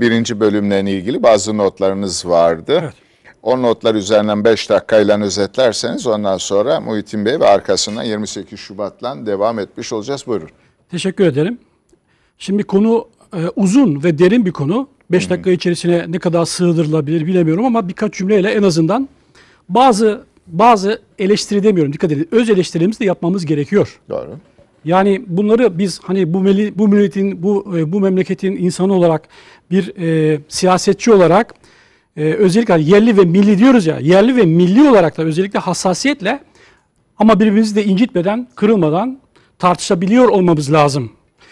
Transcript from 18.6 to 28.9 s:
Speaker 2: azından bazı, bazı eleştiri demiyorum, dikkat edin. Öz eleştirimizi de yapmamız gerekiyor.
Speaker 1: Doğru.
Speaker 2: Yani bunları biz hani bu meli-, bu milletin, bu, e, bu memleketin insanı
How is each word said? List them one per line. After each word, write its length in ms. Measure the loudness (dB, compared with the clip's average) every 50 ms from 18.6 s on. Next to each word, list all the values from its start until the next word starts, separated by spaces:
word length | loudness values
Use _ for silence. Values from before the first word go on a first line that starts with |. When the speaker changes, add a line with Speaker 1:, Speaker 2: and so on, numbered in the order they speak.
| 2
Speaker 2:
azından 460 | 2 2 2 0 0 0 -2 -4 -6 _ _ _ _ _ _ _ _ _ _ _ -4
bazı, 560 | 0 2 4 4 4 4 2 0 0 -2 -8 _ _ _ _
bazı 560 | -8 -2 2 4 4 4 4 2 -2 -4 -4 _ _ _ -4
eleştiri 440 | -2 0 0 0 -2 -2 -2 0 2
demiyorum, 300 | 2 2 2 0 0 -2
dikkat 200 | -2 -2 -2 -2
edin. 160 | -2 -2 0
Öz 200 | 0 0 2 2
eleştirimizi 500 | 2 0 0 -2 -2 -2 -2 -2 -2 -2
de 40 | -2
yapmamız 420 | -2 -2 -2 -2 -2 -2 -2 -2
gerekiyor. 540 | -4 -2 -4 -2 0 0 0 0 -2 -4 _ _ -10
Speaker 1:
Doğru. 280 | -10 -10 -10 -10 -16 -18 -20 _ _ _ _ _ _ _ -4
Speaker 2:
Yani 400 | -2 0 2 2 2 0 -2 -4
bunları 520 | -6 -4 -2 0 0 0 0 0 -2 -2 -2
biz 220 | -4 -4 -6 -8 -8
hani 320 | -6 -4 -2 -2 -2 -2
bu 60 | 0
meli-, 380 | 0 0 0 0 0 -2 -2 0
bu 100 | 0 2
milletin, 540 | 4 2 2 0 0 -2 -4 -4 -4 -4 -4
bu, 360 | -2 -2 -2 -4 -4 -4 -4
e, 140 | -4 -2 -2
bu 80 | -2
memleketin 560 | -2 0 0 0 -2 -2 -4 -6 -4 -6 -4
insanı 380 | -2 -4 -4 -2 -2 -2 0